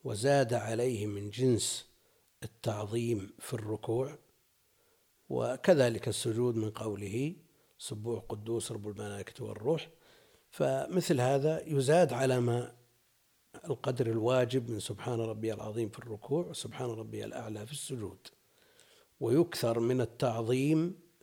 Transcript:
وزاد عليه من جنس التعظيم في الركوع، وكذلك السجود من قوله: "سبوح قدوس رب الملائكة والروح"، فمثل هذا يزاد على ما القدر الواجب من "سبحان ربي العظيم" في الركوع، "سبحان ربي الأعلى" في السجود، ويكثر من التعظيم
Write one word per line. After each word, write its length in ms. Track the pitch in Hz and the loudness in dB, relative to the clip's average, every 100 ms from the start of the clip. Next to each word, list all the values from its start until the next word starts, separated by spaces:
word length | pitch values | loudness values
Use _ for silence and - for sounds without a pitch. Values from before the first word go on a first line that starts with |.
وزاد 500 | 131 104 131 143 123 | -4 0 4 6 6
عليه 540 | 117 110 113 123 113 104 | 2 0 0 2 0 -2
من 220 | 101 104 | -4 -6
جنس 600 | 110 131 110 - - - _ _ _ _ _ | 2 4 4 2 -4 -8 _ _ _ _ _
التعظيم 880 | - _ 117 104 104 117 117 110 95 - | -14 _ -4 -4 -2 -2 0 0 -2 -14
في 140 | - | -8
الركوع، 640 | 120 107 107 - 113 135 - _ _ _ _ _ _ _ _ _ _ _ | -8 -4 -6 -2 -2 -2 -6 _ _ _ _ _ _ _ _ _ _ _
وكذلك 800 | 127 120 131 - 160 123 113 - | -2 -2 0 4 6 6 2 -4
السجود 480 | 104 120 110 123 113 | -2 -2 0 2 0
من 160 | 107 | -2
قوله: 640 | 104 110 101 101 110 143 190 _ _ _ _ | -4 -6 -6 -4 -4 -4 -6 _ _ _ _
"سبوح 460 | - 110 110 110 - | -12 -8 -4 -6 -6
قدوس 420 | 110 107 117 - | -10 -4 -4 -4
رب 160 | 110 104 | -8 -8
الملائكة 580 | 101 104 101 - - 113 | -8 -8 -8 -10 -10 -10
والروح"، 440 | 104 117 160 - - - - _ _ _ | -4 0 -2 -4 -18 -20 -20 _ _ _
فمثل 720 | - 135 135 139 180 175 143 | -2 0 2 0 -2 2 4
هذا 460 | 123 139 147 160 - | 4 4 2 0 0
يزاد 460 | 143 127 165 160 | 0 4 6 6
على 260 | 123 135 127 | 4 2 4
ما 360 | 123 120 120 - _ _ _ _ _ _ _ - - | 2 2 -2 -12 _ _ _ _ _ _ _ -18 -8
القدر 420 | - 139 123 113 | -4 -2 0 0
الواجب 640 | 113 113 131 120 131 120 | 2 4 4 4 0 -2
من 100 | 107 | -6
"سبحان 400 | - 101 - 117 | -6 -6 -4 -2
ربي 340 | 113 107 110 | -2 -2 -4
العظيم" 360 | 104 107 107 110 | -4 -6 -4 -4
في 100 | - | -6
الركوع، 540 | 120 107 - 147 175 | -12 -12 -2 -2 -2
"سبحان 360 | - 113 - 127 | -8 -10 -8 -6
ربي 360 | 113 110 110 107 | -6 -8 -8 -8
الأعلى" 400 | - 113 107 110 | -8 -8 -10 -10
في 60 | |
السجود، 560 | 143 - 131 98 95 - _ _ _ _ _ _ - _ _ | -10 -8 -8 -8 -10 -20 _ _ _ _ _ _ -20 _ _
ويكثر 600 | 113 135 170 - 117 117 | 2 4 4 2 0 2
من 220 | 117 131 | 2 2
التعظيم 1000 | 117 - 131 113 113 131 139 156 170 - _ _ | 0 0 0 0 0 2 4 4 2 -4 _ _